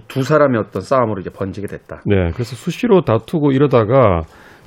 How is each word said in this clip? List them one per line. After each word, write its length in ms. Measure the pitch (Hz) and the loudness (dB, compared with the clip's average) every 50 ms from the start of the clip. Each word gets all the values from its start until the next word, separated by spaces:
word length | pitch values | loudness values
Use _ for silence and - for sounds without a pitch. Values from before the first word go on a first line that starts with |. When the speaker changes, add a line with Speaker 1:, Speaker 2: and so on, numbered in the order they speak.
| - | -14
Speaker 1:
두 160 | - - 131 135 | -8 -6 -6 -2
사람의 380 | 127 156 151 147 139 127 113 | 0 2 2 2 2 2 0
어떤 200 | 98 - - 101 92 | -4 -4 -6 -8 -4
싸움으로 400 | - 135 131 123 110 104 95 87 | -2 0 0 0 0 -2 -6 -8
이제 80 | 101 | -10
번지게 360 | - - 101 98 90 101 98 | -10 -10 -10 -8 -8 -10 -10
됐다. 360 | 101 90 73 - - - - - | -12 -12 -14 -16 -16 -18 -10 -4
Speaker 2:
네, 240 | - 101 95 90 85 82 | 0 0 0 0 -2 -2
그래서 200 | - 120 - - | -4 -8 -8 -10
수시로 480 | - - 180 165 - - 233 196 180 147 | -10 -8 -8 -6 -4 0 2 2 2 4
다투고 480 | - 110 113 - - - 165 147 147 | 2 0 0 -2 -4 -4 -2 0 0
이러다가 720 | 135 131 147 139 131 120 110 98 123 139 127 104 90 82 78 - - - - - - - _ | 2 2 2 2 2 2 2 2 4 4 4 4 4 2 -2 -6 -12 -20 -20 -20 -20 -20 _